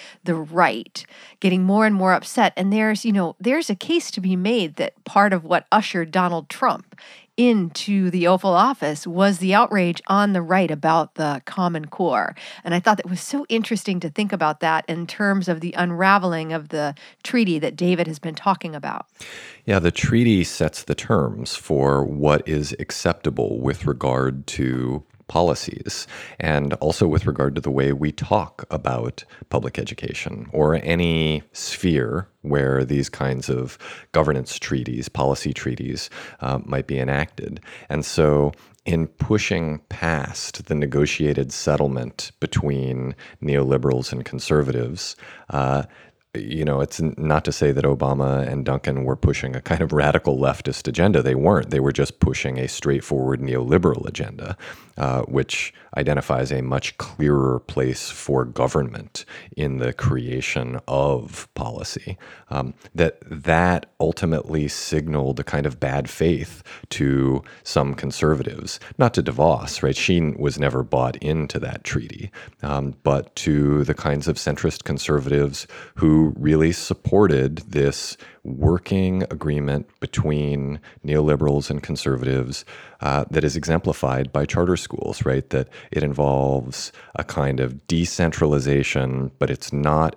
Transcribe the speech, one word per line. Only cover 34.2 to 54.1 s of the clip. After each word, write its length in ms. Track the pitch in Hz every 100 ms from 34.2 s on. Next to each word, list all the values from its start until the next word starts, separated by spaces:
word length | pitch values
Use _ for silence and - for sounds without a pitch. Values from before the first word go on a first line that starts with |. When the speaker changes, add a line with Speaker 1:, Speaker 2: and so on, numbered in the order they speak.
| 76 67 64 -
Speaker 2:
treaties, 500 | - 67 60 62 -
policy 420 | - 67 67 76
treaties, 600 | - 67 60 65 65 - - - -
uh, 180 | 65 67
might 220 | - 67 67
be 140 | 69
enacted. 600 | 64 69 73 - - - - - -
And 160 | 73 -
so 460 | - 76 73 73 - _ _ -
in 220 | 82 80
pushing 720 | - - 107 - 90 80 76 -
past 800 | - 82 78 65 - - - -
the 80 | 76
negotiated 760 | 71 71 73 - 76 71 65
settlement 800 | - - 73 71 64 62 - - -
between 760 | - - 73 67 65 64 64 - - -
neoliberals 680 | 73 69 65 67 69 64 65
and 120 | 64
conservatives, 920 | 62 - - 76 67 62 60 82 - - - - -
uh, 360 | 69 65 69 - - - _ _ 55
you 300 | 52 78 76
know, 160 | 69
it's 180 | 73 -
n-, 160 | 78 -
not 280 | 78 76 80
to 60 |
say 200 | - 76
that 120 | 67
Obama 640 | 69 67 67 69 67 67 65
and 160 | 69
Duncan 420 | 65 67 - - 65
were 100 | -
pushing 400 | - - 65 64
a 60 |
kind 200 | - 82
of 100 | 80
radical 460 | 76 71 76 76 67
leftist 500 | 67 67 76 - -
agenda. 360 | - 95 82
They 100 | 65
weren't. 380 | 65 82 87 -
They 80 | 69
were 140 | 69
just 260 | 67 69 -
pushing 400 | 73 65 69 64
a 80 | 64
straightforward 720 | - 71 69 - 69 65 65
neoliberal 640 | 67 64 62 85 85 -
agenda, 520 | -